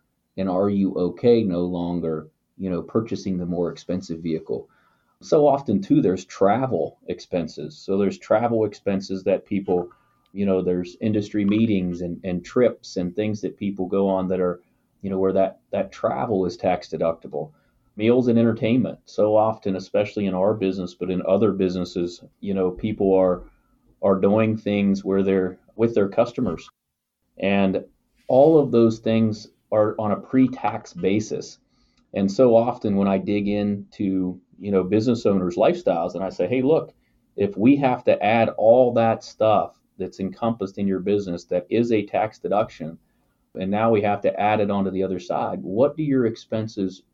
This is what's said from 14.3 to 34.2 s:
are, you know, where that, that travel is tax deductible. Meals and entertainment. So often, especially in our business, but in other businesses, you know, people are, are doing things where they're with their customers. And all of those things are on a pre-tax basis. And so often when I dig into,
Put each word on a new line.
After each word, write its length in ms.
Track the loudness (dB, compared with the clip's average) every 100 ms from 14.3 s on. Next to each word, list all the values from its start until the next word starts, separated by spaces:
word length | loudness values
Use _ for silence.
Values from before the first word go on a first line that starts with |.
| -2
are, 220 | -2 -4 _ _ _ _
you 80 | -6
know, 80 | -2
where 140 | 0
that, 280 | 2 0 -2 _
that 220 | -6 -6
travel 540 | -4 -4 -2 -2 -2 -2
is 100 | -2
tax 320 | -2 -2 -4
deductible. 640 | -4 -2 -4 -8 -10 -10 _ _ _ _ -2
Meals 320 | 2 4 4
and 100 | 4
entertainment. 600 | 2 2 0 2 0 -6
So 320 | _ 0 2 4
often, 400 | 2 0 -4 -6
especially 500 | -2 -2 -2 -2 -2
in 80 |
our 200 | 0 0
business, 400 | 2 0 -2 -6
but 160 | -8 -4
in 120 | -2 0
other 240 | 2 2
businesses, 720 | 2 0 -2 -4 -4 -6 -8 -20 _
you 140 | -6
know, 160 | -2 -2
people 440 | -2 -6 0 2
are, 300 | 4 4 0 -6 _ _ _ _ _
are 180 | 0 2
doing 380 | 4 4 2 0
things 480 | -2 0 2 0
where 180 | 0 0
they're 360 | 2 0 0 -6 _ -2
with 180 | 0
their 140 | 2 0
customers. 600 | 0 0 -2 -4 -4 -10 _ _ _ _ _ _ -6
And 460 | 0 2 2 0 -6 _ _ _ 0
all 300 | 4 6 6
of 140 | 4
those 260 | 4 4 2
things 500 | 0 2 0 -2 -12 _ _
are 240 | 0 0 0
on 140 | -4
a 80 | -4
pre-tax 720 | 0 2 2 0 -6 -6 -10
basis. 680 | -6 -2 0 -2 -8 -10 -18 _ _ _ _ _
And 160 | -2 0
so 240 | 4 6
often 420 | 6 4 -2 -2 0
when 120 | 2
I 100 | 0
dig 300 | 0 -2 -2
into, 920 | -2 -2 -4 -8 -6 -2 -2